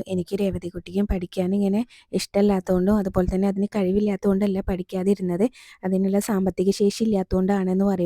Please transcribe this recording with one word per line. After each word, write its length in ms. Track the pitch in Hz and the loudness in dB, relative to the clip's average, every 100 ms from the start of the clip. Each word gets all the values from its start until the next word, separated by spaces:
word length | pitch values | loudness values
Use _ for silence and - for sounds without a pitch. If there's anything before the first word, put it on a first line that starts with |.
| 196 | -2
"എനിക്ക് 280 | 185 170 202 | -4 -4 -2
രേവതികുട്ടിക്കും 680 | 196 175 175 175 170 185 208 | -2 -4 -8 -12 -6 -2 -2
പഠിക്കാൻ 420 | 190 180 - 180 202 | -2 -4 -4 -2 0
ഇങ്ങനെ 260 | 196 202 247 - _ | 0 0 -2 -10 _
ഇഷ്ടമല്ലാത്തതുകൊണ്ടും 840 | 190 - 202 208 196 185 185 185 214 | -6 -2 2 2 2 0 0 2 2
അതുപോലെ 320 | 190 190 180 | 0 0 0
തന്നെ 180 | 185 202 | 0 0
അതിന് 200 | 196 202 | 0 -2
കഴിവില്ലാത്തതുകൊണ്ടല്ല 920 | 214 185 196 208 202 202 190 202 190 196 | -2 0 0 0 0 0 2 0 -2 -2
പഠിക്കാതിരുന്നത്, 800 | 180 180 190 185 202 185 175 247 - - - | -6 -6 -2 0 0 0 0 -2 -4 -20 -10
അതിനുള്ള 360 | 185 190 196 202 | -2 0 2 0
സാമ്പത്തിക 520 | 208 196 190 - 185 | 0 0 0 0 0
ശേഷി 320 | - 202 - | 2 0 0
ഇല്ലാത്തതുകൊണ്ടാണെന്ന്" 840 | 226 196 185 185 185 202 185 185 196 | 0 0 0 0 0 0 0 0 2
പറയും 120 | 185 | 2